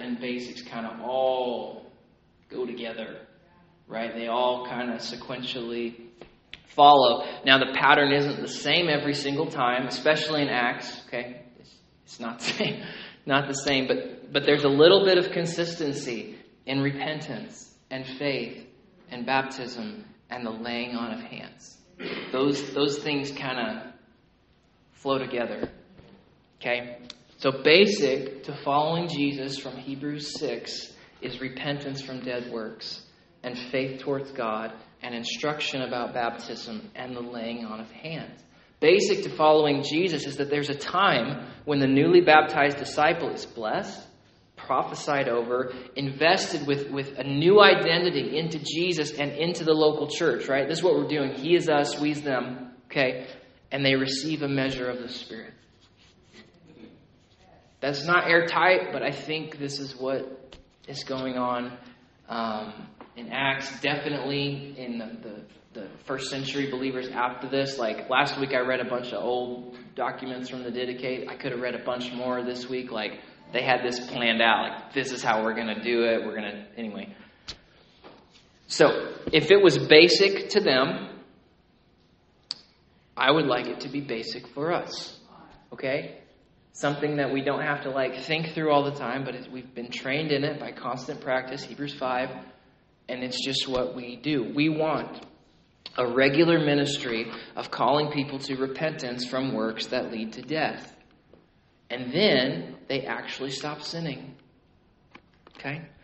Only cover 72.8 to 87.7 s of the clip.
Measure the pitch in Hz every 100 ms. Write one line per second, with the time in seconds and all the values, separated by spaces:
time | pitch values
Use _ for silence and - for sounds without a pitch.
72.8 | 123 113 104 - - - - 120 131 123
73.8 | 120 120 - 123 117 113 113 107 - -
74.8 | - 139 127 123 123 110 110 113 110 104
75.8 | 117 117 117 110 104 107 104 101 - 117
76.8 | 110 95 98 - - _ - - _ _
77.8 | _ _ - - _ - _ _ - -
78.8 | 151 - - - - 165 156 202 185 143
79.8 | 135 156 175 - 196 - - 208 180 131
80.8 | 147 - - - - _ _ _ _ _
81.8 | _ _ _ _ _ _ - - _ _
82.8 | _ _ _ - 131 156 139 123 123 -
83.8 | 143 143 135 113 110 123 - 143 160 175
84.8 | - - - - - - - - _ 120
85.8 | 131 147 165 - - _ _ _ _ -
86.8 | 147 147 147 147 135 135 139 135 151